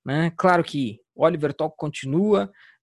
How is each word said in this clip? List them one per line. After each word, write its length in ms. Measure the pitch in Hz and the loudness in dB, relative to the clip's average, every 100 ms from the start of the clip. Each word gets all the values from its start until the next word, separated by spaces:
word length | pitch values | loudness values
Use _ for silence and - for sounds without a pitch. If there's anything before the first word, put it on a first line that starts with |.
né? 280 | 135 147 165 170 | -4 -2 0 2
Claro 280 | 185 175 | 2 4
que 340 | 160 147 123 101 _ | 2 -4 -4 -6 _
Oliver 400 | - 160 170 147 | 0 0 2 -2
Talk 220 | - 156 - | -2 -6 -6
continua, 760 | 151 - 135 151 208 202 196 _ _ _ | -10 -8 -4 0 2 2 0 _ _ _